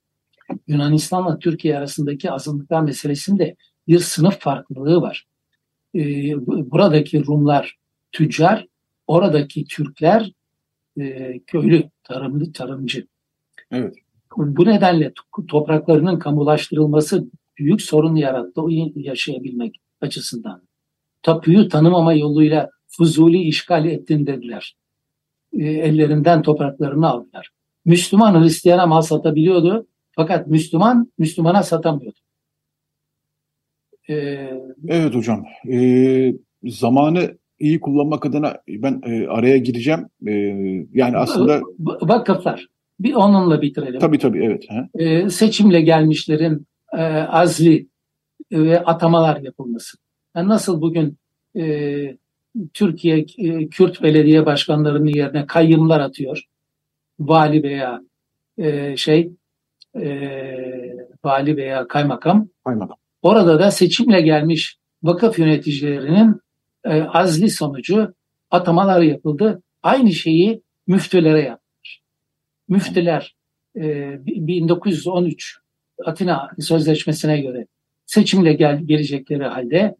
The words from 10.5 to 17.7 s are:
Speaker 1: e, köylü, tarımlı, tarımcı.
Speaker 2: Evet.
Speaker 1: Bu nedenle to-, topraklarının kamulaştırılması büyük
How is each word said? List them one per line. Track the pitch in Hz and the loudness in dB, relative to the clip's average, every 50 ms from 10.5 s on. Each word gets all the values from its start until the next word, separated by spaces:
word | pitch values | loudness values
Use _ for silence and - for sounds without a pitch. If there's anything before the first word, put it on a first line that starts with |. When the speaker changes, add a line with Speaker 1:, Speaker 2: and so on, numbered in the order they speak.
| _ _ _ _ _ _ _ _ - 147 | _ _ _ _ _ _ _ _ -12 -10
Speaker 1:
e, | 139 135 135 131 131 127 127 123 _ | -10 -10 -10 -12 -12 -12 -14 -16 _
köylü, | _ - 156 147 143 165 151 - - _ _ _ | _ -2 0 2 4 4 2 2 -2 _ _ _
tarımlı, | - 127 131 135 127 139 147 147 156 | -14 -12 -10 -8 -8 -6 -6 -6 -8
tarımcı. | - - 135 123 135 135 135 113 104 117 - _ _ _ _ _ _ _ _ _ _ _ - - | -10 -12 -12 -12 -12 -10 -10 -10 -10 -10 -12 _ _ _ _ _ _ _ _ _ _ _ -16 -10
Speaker 2:
Evet. | 123 123 120 95 - _ _ _ _ _ _ _ - | -8 -8 -8 -8 -10 _ _ _ _ _ _ _ -6
Speaker 1:
Bu | - 151 143 135 135 175 | -4 -4 -2 2 2 2
nedenle | 226 214 196 190 180 175 160 147 - - | 4 4 4 4 4 2 2 0 -2 -6
to-, | - - _ - - 160 | -14 -20 _ -14 -14 -6
topraklarının | - 151 151 151 151 156 151 156 170 160 151 156 190 180 - | -2 -2 -2 0 0 -2 0 2 2 2 2 2 0 -2 -2
kamulaştırılması | - 147 147 151 143 147 151 151 - - 170 151 151 151 147 151 151 - 202 175 151 - _ - _ _ _ | -4 -2 -2 0 0 0 0 -2 -2 -2 -2 0 0 2 2 0 0 0 -2 -4 -4 -6 _ -20 _ _ _
büyük | - 147 147 | -4 0 0